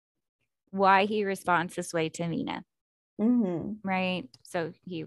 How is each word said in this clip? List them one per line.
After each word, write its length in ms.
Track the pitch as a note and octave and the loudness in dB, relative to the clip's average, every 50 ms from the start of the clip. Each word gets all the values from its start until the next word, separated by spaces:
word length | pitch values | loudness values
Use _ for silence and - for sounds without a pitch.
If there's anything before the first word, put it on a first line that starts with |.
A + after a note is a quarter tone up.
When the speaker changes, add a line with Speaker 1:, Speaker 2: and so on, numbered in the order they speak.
| _ _ _ _ _ _ _ _ _ _ _ _ _ _ | _ _ _ _ _ _ _ _ _ _ _ _ _ _
Speaker 1:
why 340 | - F#3+ G3 F#3+ F#3+ F#3+ G3 | -2 2 4 6 6 6 4
he 180 | G#3+ A3 G#3+ G#3 | 4 0 0 -2
responds 520 | G3 G3 F#3+ - F#3 F3+ E3 E3 F3+ - | -2 -2 -2 0 2 2 2 2 0 -4
this 180 | - F3+ - - | -6 -6 -4 -2
way 160 | E3+ D#3+ D#3+ | -2 -2 -2
to 180 | - - E3+ E3+ | -2 -4 -4 -4
Mina. 360 | E3 - - - - - - - _ _ _ _ _ _ _ _ _ - | -4 -4 -4 -4 -6 -8 -10 -14 _ _ _ _ _ _ _ _ _ 0
Speaker 2:
Mm-hmm. 680 | G#3 A3+ B3 A#3+ A3+ F#3 F3 D#3+ - - G#3 G#3+ - G3 | 2 2 4 4 2 2 0 -2 -4 -6 -8 -8 -6 -4
Speaker 1:
Right? 400 | F#3+ F#3 F#3 F#3 F#3 F3+ - - - - | -2 -2 0 -2 -2 -4 -6 -10 -16 -20
So 320 | _ - - F3+ E3 D#3+ F3 - _ | _ -8 -6 -4 -4 -6 -8 -12 _
he 200 | F#3 F3+ D#3+ D#3 | -12 -10 -10 -10